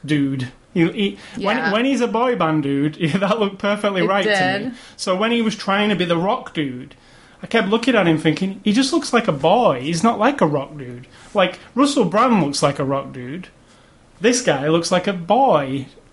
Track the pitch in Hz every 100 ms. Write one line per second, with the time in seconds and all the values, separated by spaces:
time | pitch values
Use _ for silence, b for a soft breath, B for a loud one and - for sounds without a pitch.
0 | 143 151 139 135 123 - _ 185 165 -
1 | 202 - B B 196 233 160 214 262 254
2 | 233 220 254 220 165 156 139 139 147 151
3 | 165 185 190 226 202 202 202 208 208 190
4 | 175 202 208 196 185 196 247 233 B B
5 | - 185 220 240 220 - - 196 208 185
6 | 175 170 185 247 - - 143 123 143 -
7 | B B B B - 233 190 220 247 233
8 | 175 156 160 151 190 190 214 208 269 330
9 | - 240 226 143 156 226 220 131 139 165
10 | 226 214 233 277 165 143 139 151 123 123
11 | 131 B B 208 180 - B 233 285 285
12 | 185 196 247 220 143 139 147 139 135 139
13 | 135 131 123 165 180 _ b b b b
14 | _ - 202 247 - 139 147 165 170 180
15 | 202 185 170 220 269 160 135 135 131 -
16 | -